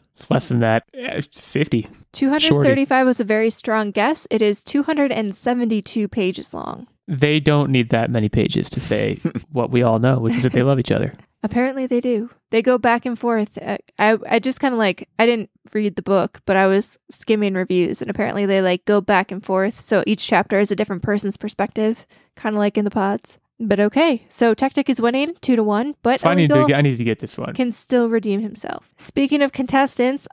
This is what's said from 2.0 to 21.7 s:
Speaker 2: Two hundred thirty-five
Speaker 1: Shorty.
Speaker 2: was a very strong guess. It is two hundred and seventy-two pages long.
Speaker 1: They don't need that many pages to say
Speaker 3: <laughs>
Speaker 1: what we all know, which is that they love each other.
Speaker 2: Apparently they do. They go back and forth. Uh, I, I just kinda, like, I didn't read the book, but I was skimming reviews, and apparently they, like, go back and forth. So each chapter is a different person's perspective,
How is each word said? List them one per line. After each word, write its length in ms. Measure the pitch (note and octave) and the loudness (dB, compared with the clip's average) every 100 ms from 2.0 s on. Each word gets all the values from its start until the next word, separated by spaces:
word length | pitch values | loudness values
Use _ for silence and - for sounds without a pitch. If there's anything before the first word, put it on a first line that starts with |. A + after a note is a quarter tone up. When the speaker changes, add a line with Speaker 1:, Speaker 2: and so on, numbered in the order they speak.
| _ | _
Speaker 2:
Two 160 | - C4+ | -4 0
hundred 340 | D4+ D#4 D4 | 0 2 4
thirty-five 360 | C#4 C4+ C4+ C4 | 4 2 2 2
Speaker 1:
Shorty. 40 | B3+ | 2
Speaker 2:
was 120 | B3 | 2
a 40 | G#3 | 0
very 240 | G#3+ A3+ | 0 0
strong 420 | - - A3 G#3 | -2 -2 -2 -2
guess. 360 | G3 A3+ D#4+ - | 0 0 -2 -2
It 100 | G#3+ | 0
is 220 | G#3+ G3+ | 2 0
two 200 | - C#4+ | -2 -2
hundred 280 | C#4+ D4+ C#4 | 0 0 0
and 240 | A#3 G#3 F#3+ | 0 -4 -4
seventy-two 720 | A#3+ A#3+ A#3 G#3+ - A3+ G#3 | -2 0 0 -2 -2 -4 -4
pages 460 | - F#3 G3 - | -2 -2 -2 -8
long. 340 | - - - - _ - | -10 -10 -12 -16 _ -8
Speaker 1:
They 320 | C#3 D3 D3+ | 0 2 2
don't 300 | C#3+ D3 C#3 | 4 4 4
need 180 | C3 A2+ | 2 2
that 200 | A#2 A#2 | 0 0
many 200 | A#2+ G#2+ | 0 0
pages 400 | A#2+ - - - | 2 0 0 -4
to 80 | - | -6
say 400 | - G#2 G#2+ G#2 D#3 - | -4 -2 -2 -2 -6 -8
Speaker 3:
<laughs> 160 | - | -6
Speaker 1:
what 180 | C#3 A#2 | -4 0
we 120 | B2 | 2
all 160 | A#2+ A2+ | 2 4
know, 200 | B2 C3 | 2 2
which 160 | A2+ A#2+ | 0 0
is 80 | |
that 100 | B2+ | 0
they 100 | - | 2
love 160 | C3 C3+ | 2 2
each 120 | - | 0
other. 220 | - G2+ - _ _ | 0 -2 -6 _ _
Speaker 2:
Apparently 420 | G#3+ A#3+ B3+ C4+ B3+ | -6 -2 -2 -4 -2
they 120 | B3 | -2
do. 300 | B3 A3 A#3+ - _ | 0 -2 -4 -12 _
They 100 | A3+ | 0
go 160 | A#3+ B3+ | 2 2
back 280 | A#3+ A#3+ B3 | 2 0 -2
and 120 | A#3 | -4
forth. 400 | A#3+ A3+ G#3 - | -2 0 -2 -6
Uh, 160 | - G#3 - - | -8 -8 -10 0
I, 200 | G#3 A3 - | 2 2 0
I 100 | A3+ | 0
just 200 | C4 - | 0 -2
kinda, 180 | C4+ A#3+ | -2 0
like, 320 | G#3 B3 - - | 0 -2 -8 0
I 80 | A#3 | 2
didn't 240 | A#3 - _ - | 2 -4 _ -8
read 220 | G#3+ G#3 F3 | -4 -4 -4
the 80 | |
book, 380 | G3 G3 - - - | 0 0 0 -4 0
but 100 | F#3+ | 2
I 120 | F#3+ | 4
was 320 | G3 - - _ | 2 0 -8 _
skimming 460 | - - G#3+ G#3 F#3+ | -10 -2 0 0 -2
reviews, 460 | F3+ F3+ E3+ - | 0 0 0 -2
and 100 | - | -6
apparently 340 | G3 G#3+ G3+ G3+ | -4 -4 -2 0
they, 160 | F#3+ | 2
like, 240 | F#3 F3+ - | 2 0 2
go 160 | G#3 | 0
back 300 | G3 G3 G3 | 2 0 0
and 120 | F#3+ | -6
forth. 360 | - F#3+ G3 - | -4 -2 -2 -4
So 240 | - G#3 - | -2 0 0
each 220 | G#3+ - | -2 0
chapter 320 | F#3+ - G3+ | 0 2 0
is 100 | G3+ | 0
a 40 | G3+ | -2
different 260 | G#3+ F#3 | -4 -4
person's 360 | - G#3 G3+ - | -2 -2 -2 -6
perspective, 680 | G#3 - G3+ | -8 -6 -6